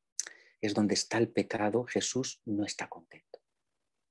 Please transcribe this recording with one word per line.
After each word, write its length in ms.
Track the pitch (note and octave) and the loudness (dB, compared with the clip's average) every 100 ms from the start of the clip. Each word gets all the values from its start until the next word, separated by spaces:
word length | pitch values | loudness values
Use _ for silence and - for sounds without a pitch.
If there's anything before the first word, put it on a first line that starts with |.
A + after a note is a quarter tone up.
| _ - - - - _ | _ -8 -8 -10 -20 _
Es 140 | G#2 | 0
donde 200 | G#2 G#2 | 4 4
está 240 | G2+ - A2+ | 2 0 2
el 100 | A2 | 2
pecado, 560 | - G2 A2 G#2 A2+ | 2 0 0 2 0
Jesús 560 | B2 G2+ - - - - | 0 -2 0 -2 -4 -6
no 200 | A2 G#2 | -4 -2
está 240 | G2+ - - | -2 -4 -10
contento. 520 | - - - _ - _ _ _ _ _ _ _ | -12 -18 -20 _ -20 _ _ _ _ _ _ _